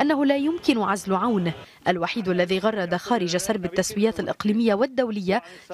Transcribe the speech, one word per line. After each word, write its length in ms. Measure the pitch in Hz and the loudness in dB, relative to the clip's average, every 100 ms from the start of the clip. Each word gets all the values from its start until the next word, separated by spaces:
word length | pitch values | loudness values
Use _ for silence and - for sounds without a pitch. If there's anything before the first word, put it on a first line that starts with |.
أنه 240 | 294 285 277 | 0 4 2
لا 120 | 277 | 2
يمكن 440 | 294 339 - 240 | 0 0 2 2
عزل 320 | 190 196 190 | 2 0 0
عون، 380 | 185 233 208 170 - - - - | 0 2 2 0 -4 -12 -4 -2
الوحيد 400 | 180 170 240 185 | 0 -2 -2 0
الذي 300 | 180 175 190 | 0 0 0
غرد 360 | 208 214 175 175 | 0 0 -2 -2
خارج 420 | - 233 175 175 | 0 0 0 0
سرب 280 | - 214 175 | -2 -2 -2
التسويات 540 | 190 180 208 220 214 | -2 -2 0 0 0
الإقليمية 540 | 180 - 208 214 226 | -4 -2 0 2 2
والدولية 680 | 202 269 254 247 208 180 214 - - - | 2 0 0 -2 -2 -2 -2 -4 -14 -2